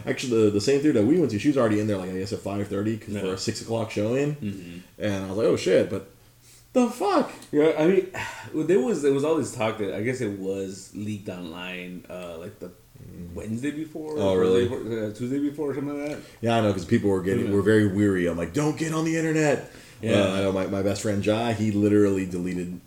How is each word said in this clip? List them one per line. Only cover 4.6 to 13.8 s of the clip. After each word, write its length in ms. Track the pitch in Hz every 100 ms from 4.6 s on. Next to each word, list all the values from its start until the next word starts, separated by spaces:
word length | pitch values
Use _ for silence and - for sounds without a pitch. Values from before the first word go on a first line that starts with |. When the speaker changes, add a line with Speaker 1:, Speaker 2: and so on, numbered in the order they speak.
| 87 87 - -
Speaker 1:
And 240 | 104 98
I 40 | 95
was 80 | 95
like, 100 | 139
"Oh, 80 | -
shit," 340 | 180 175 175
but 180 | 98 - - _ _ - - _
the 140 | 254 240
fuck? 420 | - 392 339 - - -
Speaker 2:
Yeah, 220 | 147 156 156
I 100 | 160
mean, 180 | 190 - - -
<sighs> 240 | - -
well, 120 | 156 156
there 140 | 202
was, 220 | 247 170
there 100 | 143
was 120 | 139
all 100 | 151 160
this 160 | 110
talk 240 | 117 110 107
that 160 | 98
I 80 | 98
guess 180 | 117 123
it 180 | 110 98
was 520 | 95 98 95 90 -
leaked 340 | - 104 104 107
online, 760 | 90 87 87 90 90 90 90 -
uh, 300 | 90 87 82
like, 220 | 90 104
the 100 | - - _ -
Speaker 1:
Mm. 340 | - 92 87
Speaker 2:
Wednesday 380 | 95 104 113 143
before, 480 | 147